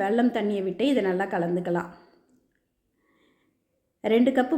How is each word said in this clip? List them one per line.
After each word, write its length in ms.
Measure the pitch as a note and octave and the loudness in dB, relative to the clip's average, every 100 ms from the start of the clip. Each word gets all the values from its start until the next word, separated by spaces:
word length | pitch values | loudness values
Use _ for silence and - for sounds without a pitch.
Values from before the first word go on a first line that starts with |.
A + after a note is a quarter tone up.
வெல்லம் 280 | G3 A#3 A#3+ | 0 2 2
தண்ணியை 320 | A#3 G#3 G3+ | 0 -2 -2
விட்டு 240 | F#3+ F#3 C4+ | -4 -2 0
இதை 160 | B3+ | 2
நல்லா 220 | F#3+ F#3 | 2 0
கலந்துக்கலாம். 640 | G3 F#3+ E3+ F3 F3 F3 - - - _ _ _ _ _ _ _ _ _ _ _ _ _ _ _ _ _ _ _ | -2 -2 -2 -2 -2 -4 -4 -12 -20 _ _ _ _ _ _ _ _ _ _ _ _ _ _ _ _ _ _ _
ரெண்டு 280 | G#3+ A3+ B3 | 0 2 4
கப்பு 260 | B3+ B3+ | 2 2